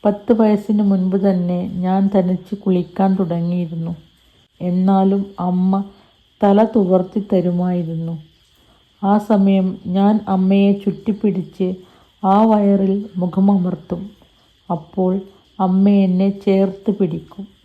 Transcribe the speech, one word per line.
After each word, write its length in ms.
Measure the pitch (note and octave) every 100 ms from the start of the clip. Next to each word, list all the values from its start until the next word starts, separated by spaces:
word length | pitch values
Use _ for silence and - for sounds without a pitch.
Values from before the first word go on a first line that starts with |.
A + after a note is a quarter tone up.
പത്ത് 280 | G#3 G#3 -
വയസ്സിന് 500 | A3+ A3 G#3 G#3 G#3 G3+
മുൻപ് 280 | G3 F#3 F#3+
തന്നെ 400 | G3 F#3 F3 F3+ F#3 F#3
ഞാൻ 160 | F#3 F#3+ G3
തനിച്ച് 420 | G3 F3+ F3+ -
കുളിക്കാൻ 560 | G3+ - F3+ F3+ - F#3+ F#3+
തുടങ്ങിയിരുന്നു. 760 | F3 E3+ E3+ F3+ E3+ E3 E3 E3 _ _ _ _ _ _
എന്നാലും 640 | F3+ F3+ F#3 G3 F#3+ G3 G3 - F3+
അമ്മ 360 | F3+ F#3 G3 G3 - _ _ _ _
തല 240 | G3+ G3+ A3
തുവർത്തി 460 | A3+ F#3 F#3 F#3 G#3+ G3+
തരുമായിരുന്നു. 840 | F#3+ F3 F3 F3+ F3+ E3 E3 E3 E3 D#3 _ _ _ _ _ _ _
ആ 120 | G3 G#3 G#3+
സമയം 380 | G#3 G3 G3 F#3 - - F#3
ഞാൻ 180 | G3+ A3 G#3
അമ്മയെ 360 | F#3+ F#3+ G3 G3 G3+
ചുറ്റിപ്പിടിച്ച് 880 | G3+ - - G3+ G#3 F#3 D#3 - F#3 F#3 - _ _ _
ആ 140 | F#3+ G3+ A3+
വയറിൽ 440 | G#3+ G3+ G3 F#3+ G3 G#3 F3+
മുഖമമർത്തും. 840 | F3 F#3+ G3 G3 F3+ E3+ - F3 G3+ - _ _ _ _ _
അപ്പോൾ 440 | E3+ D#3 - F#3 F#3+ F#3+ _ _ -
അമ്മ 260 | F#3 F#3 G3 G3+ F#3+
എന്നെ 220 | F#3 G3 G3
ചേർത്ത് 480 | - F#3+ G3 G3 - G3
പിടിക്കും. 460 | F#3 - - - G3 _